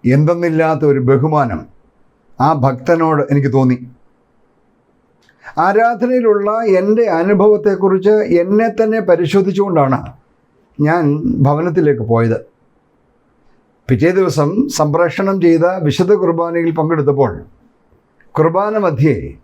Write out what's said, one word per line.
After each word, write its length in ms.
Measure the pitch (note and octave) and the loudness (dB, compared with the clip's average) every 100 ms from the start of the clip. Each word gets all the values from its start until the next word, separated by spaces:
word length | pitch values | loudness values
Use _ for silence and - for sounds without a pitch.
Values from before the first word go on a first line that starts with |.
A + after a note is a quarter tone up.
| B2 C#3 | 2 2
എന്തെന്നില്ലാത്ത 680 | D3+ E3+ E3+ D#3+ D#3+ D3+ D3 | 2 0 0 0 0 0 0
ഒരു 80 | C#3 | 0
ബഹുമാനം 600 | C3 C3+ D3+ D3+ B2+ E2 - _ _ _ _ _ _ - | 2 0 0 -2 -2 -6 -12 _ _ _ _ _ _ -4
ആ 140 | C#3+ | -2
ഭക്തനോട് 680 | D3 C3+ B2+ D3+ E3+ D#3+ D3+ C3 | 0 -2 -2 -2 0 2 0 0
എനിക്ക് 220 | C#3+ C3+ | 0 0
തോന്നി. 240 | C3+ C3 B2 - - _ _ _ _ _ _ _ _ _ _ _ _ _ _ - - | 0 0 0 -6 -20 _ _ _ _ _ _ _ _ _ _ _ _ _ _ -12 -2
ആരാധനയിലുള്ള 960 | F3 G#3 A#3 A3+ B3 B3+ A3+ G#3 G3+ A3 A3+ F#3 | 0 2 0 0 -2 0 2 0 0 -2 0 0
എൻ്റെ 260 | G3 A3 A3 E3 | 2 0 0 0
അനുഭവത്തെക്കുറിച്ച് 960 | F#3 G3+ G#3 G#3 G#3+ F#3+ F#3+ F#3+ G3 G#3+ G#3+ E3+ | 0 2 2 4 2 0 0 2 2 2 2 0
എന്നെ 260 | F3+ G#3 A3+ | 2 0 0
തന്നെ 300 | A3 A3 A3 | 0 -2 0
പരിശോധിച്ചുകൊണ്ടാണ് 1000 | F#3 E3+ E3+ G3 F#3+ F#3 G3 E3 C#3 E3 - - _ _ _ _ _ - | 0 0 2 0 0 -2 0 0 0 -2 -6 -20 _ _ _ _ _ -4
ഞാൻ 220 | D3 F3 D3 D3+ B3 - C#3 | 0 2 0 0 -2 0 0
ഭവനത്തിലേക്ക് 560 | D3 F3 E3 D3+ C3+ | 0 0 0 0 0
പോയത്. 380 | A2+ A#2 A#2 A2+ - _ _ _ _ _ _ _ _ _ _ _ _ _ - | 0 0 0 -2 -6 _ _ _ _ _ _ _ _ _ _ _ _ _ -4
പിറ്റേ 220 | B2+ D#3+ | 0 0
ദിവസം 380 | F#3 F#3 D3+ D3+ G3+ C#4+ - | 2 0 0 -2 -2 -4 -2
സംപ്രേഷണം 640 | D3+ D#3+ E3+ D#3+ G3 G3 | -2 0 0 0 -2 2
ചെയ്ത 240 | E3+ E3 E3+ F#3+ D3+ | 2 4 2 0 -2
വിശുദ്ധ 260 | - F3+ | 0 0
കുർബാനയിൽ 580 | G#3 F3+ E3 E3+ E3+ E3 | 2 0 -2 -2 -2 -2
പങ്കെടുത്തപ്പോൾ 720 | D#3+ D#3 E3 C#3+ C#3+ B2+ F2 - _ _ _ _ _ _ _ _ - | -2 -2 0 0 0 -2 -2 -16 _ _ _ _ _ _ _ _ -2
കുർബാന 400 | D#3+ F3 G#3 G#3+ | 0 0 -2 -2
മധ്യേ 380 | F#3 C3 D3+ B2+ B2+ - | -2 0 0 0 -6 -16